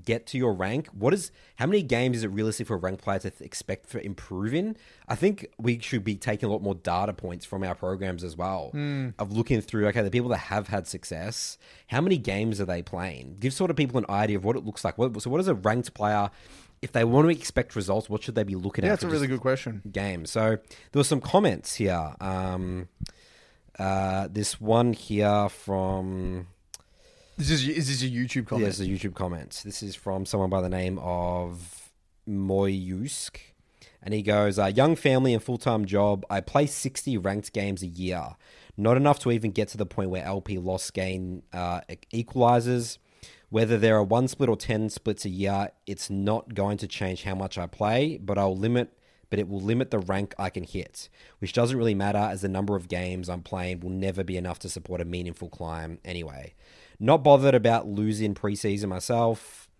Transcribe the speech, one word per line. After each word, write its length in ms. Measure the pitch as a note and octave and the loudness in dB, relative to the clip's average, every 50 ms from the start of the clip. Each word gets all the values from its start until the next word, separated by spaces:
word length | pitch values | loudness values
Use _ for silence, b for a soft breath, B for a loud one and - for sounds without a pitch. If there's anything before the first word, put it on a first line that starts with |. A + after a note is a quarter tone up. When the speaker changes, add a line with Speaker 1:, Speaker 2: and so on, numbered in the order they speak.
| F2+ | -4
Speaker 1:
get 200 | - A2+ A#2 - - | -2 -2 -2 -2 -4
to 100 | - C3 | -2 0
your 160 | B2+ A#2+ G2+ | 2 2 2
rank? 340 | F2+ F#2 G2 A2+ D3 D#3+ - | 2 0 0 -2 -2 -4 -6
What 260 | - G2+ G#2 B2+ F3+ | -6 0 2 2 2
is, 180 | G3+ E3 - b b b b b - | 2 0 -6 b b b b b -4
how 80 | A#2 | 0
many 160 | D#3 G3+ G#3 F3 | 2 2 2 2
games 340 | B2 B2+ A#2 B2+ C3 B2 A#2 | 2 2 2 2 2 2 0
is 60 | A2 | -2
it 40 | G#2 | -2
realistic 340 | F#2+ G#2 A2 A2 G#2 - A#2 - | -2 0 0 0 -2 -2 -4 -4
for 80 | A2+ | -2
a 20 | F2+ | -2
rank 240 | E2+ F#2 F#2+ F#2 | 0 -2 -2 -2
player 180 | - - G2 F#2+ | -2 0 0 0
to 100 | - G2 | -2 -4
th-, 120 | - - - | -8 -8 -12
expect 420 | - - - - - G2 - - - | -12 -12 -10 -6 -6 -6 -6 -6 -8
for 120 | - A2+ | -8 -6
improving? 760 | - G2+ G2 - - - G2 F#2 G2+ A2 C3 E3 G3 A3 G#3+ B B B B B B - | -6 -6 -8 -8 -10 -8 -4 -2 0 0 0 0 0 -2 -4 B B B B B B -6
I 60 | A#2+ | 0
think 320 | - E3 G3+ G#3 G3+ - - - - | 2 4 2 2 2 -4 -14 -12 -4
we 180 | A2+ B2 A#2+ A#2 | 0 0 0 0
should 260 | A#2 - - A#2 F#2+ | -2 -4 -4 -2 0
be 100 | A2+ G#2 | -2 -4
taking 320 | G2 - - G#2+ G2+ - G#2 | -2 -2 -2 -2 0 0 0
a 40 | |
lot 120 | G#2 G#2 F#2+ | 0 0 0
more 120 | G2+ G2 | -2 -2
data 380 | E2+ - - E2+ F2+ G2 G#2+ F#2+ | -2 -2 -2 0 0 0 -2 -4
points 320 | - - F#2 F2 F2 - | -6 -8 -8 -10 -10 -10
from 160 | - - F#2+ G2 | -8 -6 -4 -4
our 120 | F#2 F2 | -4 -4
programs 480 | - - F2+ F#2+ F#2 G2 F#2+ F2+ E2+ F2+ | -4 -2 -4 -2 -2 -4 -4 -4 -6 -8
as 140 | F2 D#2 E2+ | -8 -6 -6
well, 320 | F2 F#2 F#2+ F2+ D2 - | -4 -4 -4 -4 -6 -6
Speaker 2:
Hmm. 380 | - D3 D3 D3 C#3+ C#3 C3 B2 A2 - | -6 -6 -4 -4 -4 -4 -4 -6 -6 -6
Speaker 1:
of 120 | G#2+ G2 G2+ | -6 -2 0
looking 260 | A2+ A2+ - C3 A2 | 0 2 2 2 0
through, 240 | G2+ - - A2 G#2 G#2 | 0 0 0 2 2 2
okay, 140 | G2+ A#2+ G#2 | 2 2 0
the 60 | G2 | 2
people 180 | F#2+ A#2+ A#2+ B2 | 0 0 0 0
that 80 | A#2 F2 | -2 -2
have 320 | - - G2 G#2+ G2+ F#2+ | -2 -2 -4 -4 -2 -2
had 180 | G#2+ G2+ E2 - | -4 -4 -4 -6
success, 680 | - E2 - - F2+ D#2+ E2+ G#2+ A#2+ - - - - B B B B B B B | -10 -12 -10 -10 -8 -8 -8 -8 -6 -6 -8 -8 -10 B B B B B B B
how 120 | - B2+ | -2 0
many 160 | D#3+ F#3+ F#3+ D3+ | 2 2 2 2
games 440 | G#2 G2+ F#2+ G2+ A2 A2+ G#2+ G2 | 0 -2 -2 0 0 -2 -2 -2
are 40 | G2+ | -2
they 160 | F2 F2+ F2 | -2 -2 -4
playing? 540 | E2+ - - F2 F2+ F#2+ D2+ B1+ B1+ C2+ E2+ G2+ | -6 -6 -8 -6 -6 -6 -8 -10 -12 -14 -8 -4
Give 120 | - C3 C3+ | -4 -4 0
sort 160 | - F#3+ F3 | 0 0 0
of 60 | D#3 | 2
people 220 | C#3+ D3 B2+ A#2+ B2+ | 2 0 2 2 0
an 60 | - - | 0 0
idea 280 | G2 G2+ G#2+ G#2+ G#2 G2 | 0 2 2 2 2 0
of 80 | F#2 | 0
what 100 | G#2 A#2+ | 0 0
it 80 | E2 F2+ | 0 -4
looks 200 | G#2+ G#2 - - | -6 -8 -4 -4
like. 120 | F#2+ - - | -4 0 0
What, 240 | A#2+ C3 A2+ G#2+ | 0 0 0 -4
so 80 | - B2 | -4 -2
what 120 | C3 E3 | -2 0
is 60 | F#3 F#3+ | 2 2
a 60 | D3 | 0
ranked 380 | G2 F#2 G#2+ A2 B2 A#2+ - - | 2 2 2 2 2 0 -4 -4
player, 360 | - G#2 G#2 G#2+ G#2 G2+ G2+ B B B B B B B B B _ | -2 0 2 2 2 2 0 B B B B B B B B B _
if 120 | - A#2 | -12 -4
they 120 | - A#2 A#2 | 0 2 4
want 220 | A#2 A#2+ C#3 D3+ | 6 6 6 6
to 40 | E3+ | 6
expect 440 | E3+ D#3 - - - - A#2+ - - | 4 2 -2 -2 -2 -2 -2 -2 -4
results, 320 | A2+ G2 F#2 G2 A2 G#2+ - | -4 -2 0 0 0 0 -2
what 140 | G#2 G#2+ | -6 -6
should 140 | - - A2+ | -6 -4 -2
they 80 | A2+ G#2+ | -2 -2
be 100 | G2 F#2+ | -2 -2
looking 300 | F#2 F2+ G2+ - - - | -4 -4 -4 -2 0 2
Speaker 2:
Yeah, 40 | F#3 | 2
Speaker 1:
at 20 | |
Speaker 2:
that's 100 | G#3+ - | 2 0
Speaker 1:
for 60 | - F3 | 0 -2
Speaker 2:
a 40 | |
really 140 | D#3+ D3+ C#3+ | 0 0 0
Speaker 1:
just 120 | C3 C3 B2 | 0 -2 -2
Speaker 2:
good 40 | |
question. 400 | B2+ C3 C3 C3 - A#2+ A2 G2+ G2 G#2 | 0 0 0 0 -2 -6 -8 -8 -10 -8
Speaker 1:
game? 360 | G2 G2 G2 G2+ F#2 E2+ D#2 - | -6 -4 -4 -4 -4 -6 -6 -4
So 320 | - A2+ A2 A2 A2 G2+ - B B B B B | 0 2 2 2 2 0 -2 B B B B B
there 80 | - C#3 | 0 2
were 40 | C#3 | 2
some 160 | - D#3 C3+ | 4 2 0
comments 520 | - - - F#3+ G#3 D#3+ F#2+ D#2+ - - - | 0 2 4 4 4 4 2 0 -4 -8 -4
here. 400 | - A2 F#2+ F2+ E2+ D#2+ D2+ - - | 0 0 2 2 0 -2 -4 -8 -8
Um, 640 | - F#2+ F#2+ F#2 F#2 F#2 F#2 F#2 F#2 F2+ F2+ F2+ F#2 - _ _ - b b b b b b b b b b b b b - - | -6 -4 -2 -2 -2 -2 -4 -4 -4 -4 -6 -6 -8 -10 _ _ -12 b b b b b b b b b b b b b -8 -4
uh, 480 | F#2+ F#2+ F#2+ F#2+ G2 F#2+ F#2+ F#2+ G2 D#2+ | -2 0 0 2 0 0 0 -2 -2 -2
this 300 | F#2 G#2+ G#2 - - - | -4 -4 -4 -4 -4 -4
one 320 | A2 G#2+ A2+ A#2 A#2+ A#2+ A2 | 2 4 4 6 6 4 2
here 560 | - - - G#2+ G2+ G#2 G#2 G#2 G#2 G2+ G2 | 0 -4 -2 0 2 4 6 6 4 4 2
from 960 | - - - - G2 F#2+ F#2+ F#2 F#2+ F#2+ F#2 F#2+ F#2+ F#2 F#2 F#2 F#2 F2+ F2+ F2+ - _ _ _ - - b b b b b b b b b b b | -2 -6 -6 -2 -2 0 0 0 0 -2 -2 -4 -4 -4 -4 -4 -4 -6 -8 -12 -16 _ _ _ -20 -20 b b b b b b b b b b b
Speaker 2:
This 140 | - D3 C3 | -2 0 2
is, 180 | D#3+ D3 C3 C#3 | 2 2 2 0
is 200 | D#3 D#3+ D3+ C3 | 0 0 0 0
this 160 | C#3 B2 B2+ | 0 -2 -2
a 100 | C3 A#2+ | -2 -2
YouTube 320 | A#2+ B2+ B2 - C3 A#2 | -2 -2 -2 -2 -4 -4
comment? 160 | - - A#2+ | -2 0 0
Speaker 1:
Yeah, 80 | G#2+ G2+ | 0 0
it's 100 | F#2 G2+ | 0 -2
a 60 | G2 | -2
YouTube 300 | F#2 G2 F2+ - G2 F2 | -2 -2 -2 -4 -6 -4
comment. 440 | - F#2+ F2+ F2 D#2+ C#2+ - - - - | -4 -4 -4 -4 -6 -8 -12 -14 -12 -12
This 160 | G#2 G2 - | -10 -10 -10
is 140 | G#2+ G2 F#2 | -10 -10 -10
from 320 | - - G2+ F#2+ F#2+ G2 - | -8 -6 -4 -4 -4 -4 -2
someone 240 | - G2+ F#2+ F#2 | 0 0 2 2
by 100 | F#2+ F#2+ | 2 2
the 80 | F2+ F2+ | 2 0
name 300 | F#2 F#2 F#2 F#2 F#2+ F#2+ | 0 -2 -2 -2 -2 -4
of 920 | - F2+ F2 F2 F2 F2 F2+ F2+ F2 F2 F2 F2 F2 F2 - - - - _ _ _ _ _ _ _ A2 | -4 -4 -4 -2 -2 -2 -2 -2 -4 -6 -8 -12 -14 -16 -18 -20 -20 -20 _ _ _ _ _ _ _ -6
Moyusk. 1080 | G#2 G2 F#2+ F#2+ F#2+ G2 G2 G2 G2 F#2+ F#2 F2+ F#2 F#2 A#2 C#3+ - - - - - - - - _ b b b b b b b b b | -4 -2 0 2 2 2 4 2 2 0 -4 -4 -6 -6 -6 -6 -8 -8 -10 -10 -12 -16 -20 -20 _ b b b b b b b b b
And 120 | - G#2 G#2+ | -6 -4 -2
he 80 | G#2+ | 0
goes, 360 | G2+ G#2+ G#2 G#2 G#2 G#2 F#2+ G#2 | 2 4 4 4 4 4 4 4
uh, 80 | G2+ F#2+ | 2 4
"Young 280 | G2 A#2+ C3+ D#3 E3 | 6 6 6 6 6
family 380 | - - D3 C3 C3 C3 C3 A#2+ | 4 4 4 6 6 6 4 4
and 80 | A2 - | 2 0
full-time 420 | - B2 A#2 - C3 A#2 G#2+ G#2 | -2 -6 -2 0 2 2 2 2
job. 400 | F#2+ G2+ G2+ G2+ G#2 G2+ G2 F#2+ - | 2 4 4 4 4 4 2 0 -2
I 100 | G2+ G2 | -4 -4
play 240 | F2+ - - C#3 D3 | -4 2 2 2 2
sixty 520 | D3 - - - C3+ C3+ - - C#3+ B2+ G#2 | 2 0 -4 -6 -6 -6 -6 -4 -2 -2 -2
ranked 340 | F2 G2 G2 G#2 G2+ - - | 0 -2 -2 -2 -6 -6 -4
games 280 | G#2+ G2 G2+ G2 F2+ F#2 | -4 -2 -2 -4 -4 -6
a 40 | F2+ | -8
year. 480 | E2+ F2 F#2 F2+ F2+ E2+ C#2 A1+ - B B B B B B B B - | -6 -4 -4 -4 -2 -4 -6 -8 -12 B B B B B B B B 0
Not 180 | G2+ A2 B2 | 4 4 6
enough 240 | C3 C#3+ D3 C#3+ - | 6 6 6 4 4
to 120 | - B2+ | 4 2
even 200 | A#2+ A2+ G#2+ A2 | 0 2 0 0
get 160 | F#2 - G#2 - | 0 -2 -2 -2
to 80 | - G#2 | -4 -6
the 80 | G#2 | -6
point 240 | F#2 - - G2 F#2 | -4 -2 -4 -2 -2
where 120 | F2+ F#2 D2 | -2 -4 -4
L 160 | E2+ G2 G2 | -4 -6 -6
P 160 | - - G2+ F#2 | -6 -6 -6 -4
loss 340 | F2 F#2 F#2 F#2 - - | -2 -2 -2 -2 -4 -6
gain, 520 | - F#2+ F#2 F#2 F#2 F#2 F#2 F2+ F#2 F2+ - _ | -4 -4 -2 -2 -2 -4 -6 -6 -8 -10 -12 _
uh, 300 | - F2+ F2+ F2 F2 F2 - - | -8 -6 -4 -4 -4 -6 -8 -10
e-, 60 | E2+ - - _ | -16 -18 -14 _
equalizes. 880 | - A#2 A#2 - - C3 A#2+ A#2 A#2+ A#2+ A#2 A#2+ B2 A#2+ A#2 A#2 - - B B B B B B B B B B | -6 -6 -6 -4 2 4 6 6 6 6 4 2 0 -2 -2 -4 -10 -14 B B B B B B B B B B
Whether 280 | G#2 A2 A2+ A2 A#2 G#2+ | 2 2 4 4 4 6
there 180 | G#2+ A2+ A2 | 6 6 6
are 80 | G#2+ G#2 | 6 6
one 240 | F#2+ A2 A#2+ C3 C3 | 4 4 2 2 0
split 220 | - - C#3+ A#2+ | 0 0 2 2
or 80 | A2 - | 2 0
ten 320 | - - A#2 G#2+ A2 A2 | 0 -2 0 0 0 -2
splits 360 | - - - A2+ G#2 - - | -4 -4 -4 -4 -4 -2 -4
a 40 | G2+ | -6
year, 400 | F2+ F#2 G2 G2 G2 G2 G2+ - - _ _ | -4 -2 0 0 0 0 -2 -4 -8 _ _
it's 240 | - G2+ - - - | -10 -10 -8 -8 -6
not 440 | G2+ G2 G2 G2+ A2 A2+ - - A2+ | -4 -2 0 2 0 0 -2 -4 -4
going 240 | G2 G2 G2+ G#2 G2 | -2 0 0 0 -2
to 100 | - F2+ | -4 -8
change 360 | - - G#2 F#2 F#2 - - | -6 -4 -4 -4 -4 -4 -6
how 120 | G2+ F#2+ | -6 -4
much 220 | F#2 G2 F#2+ - F#2 | -4 -4 -6 -4 -6
I 80 | F2 | -6
play, 520 | E2+ - - G#2+ G#2 A2+ B2 C#3+ D#3 D#3 - | -8 -4 -2 0 0 2 2 2 0 -2 -4
but 200 | G2 G2 G2+ G2+ | -4 -2 0 2
I'll 180 | G2 F#2+ F#2+ F#2+ | 2 2 2 0
limit, 360 | G2+ A2+ A#2+ B2 A#2+ - _ b b b b b b b | 0 2 2 2 0 -2 _ b b b b b b b
but 100 | - G2+ | -2 -2
it 80 | G#2 F2 | -2 -2
will 120 | G2+ G2 | -4 -4
limit 280 | F#2+ G#2 A2+ B2 C3 - | -2 0 0 0 0 0
the 100 | - G#2+ | -2 -2
rank 360 | F#2 F2 G2 G2 G2+ - - - | 0 0 0 0 -2 -4 -4 -4
I 120 | G2 F#2 | -6 -4
can 140 | - F#2+ F2 | -4 -6 -8
hit, 460 | - - F#2+ F2 - - - - - B B B B B B | -6 -8 -8 -8 -10 -12 -16 -18 -18 B B B B B B
which 140 | G#2 F#2 - | -8 -2 2
doesn't 240 | A#2+ A#2 A#2 C3 B2 | 2 2 2 2 2
really 180 | A#2 A2+ G#2 | 2 2 2
matter 220 | G2 G2 G#2 G2+ G#2 | 2 2 2 2 2
as 220 | G#2 G#2+ F#2+ F#2 | 2 0 0 -2
the 80 | G2 G2 | -2 -2
number 260 | F#2+ F#2+ G2 G2+ G2+ | 0 0 0 0 0
of 120 | F#2+ F2 F2 | -2 -2 -4
games 400 | F2+ F2+ F2+ F2+ F#2 F#2 F2+ F2 | -4 -4 -2 -2 -4 -4 -4 -6
I'm 120 | F2 F2 F2 | -6 -8 -8
playing 360 | - - F#2 F2+ F2+ F2+ F2 | -8 -6 -4 -4 -4 -4 -6
will 100 | F2 F#2 | -6 -6
never 340 | F#2 F#2+ F#2+ F#2+ F2+ F#2+ F#2 | -4 -2 -2 -2 -2 -2 -2
be 140 | E2+ F#2 F2+ | -2 -4 -4
enough 220 | F2+ F2+ F2 - | -4 -4 -6 -8
to 100 | - F#2 | -8 -10
support 320 | - F2+ E2 - F2+ F2 | -10 -10 -8 -6 -6 -6
a 40 | E2+ | -4
meaningful 440 | E2+ F2 F2+ F2+ F2 E2 - F2+ E2 | -4 -4 -4 -6 -6 -8 -10 -12 -12
climb 500 | - - F2 E2 E2 E2 D#2+ E2 E2 - - | -10 -10 -8 -8 -6 -6 -8 -8 -10 -12 -10
anyway. 480 | F#2 F2+ F2 E2+ D2 C2+ C2+ C#2 D#2+ B B B B B B B B B B | -10 -8 -8 -8 -8 -10 -14 -16 -18 B B B B B B B B B B
Not 240 | G#2 A#2 D3+ D#3+ C3 | 4 4 6 6 10
bothered 320 | D3+ C#3+ C3+ C3+ C#3 B2+ | 10 8 10 10 8 6
about 320 | B2 G#2+ A#2 A2+ A#2 - G#2 | 8 6 6 4 2 2 -2
losing 480 | G2+ G2+ G#2+ G#2+ G#2+ G#2 A2 G#2 G2 | -2 -2 0 0 0 0 0 -2 -2
preseason 520 | - - G#2 G2+ G2 - G#2+ G2 G2+ G#2+ G2 | -2 -2 -2 -2 0 0 0 0 0 -2 -4
myself." 720 | F#2 F#2 - - A#2+ A#2 A#2 A2+ A2+ - - - - - - - _ _ | -4 -4 -2 0 2 2 4 2 2 0 -4 -12 -20 -20 -20 -20 _ _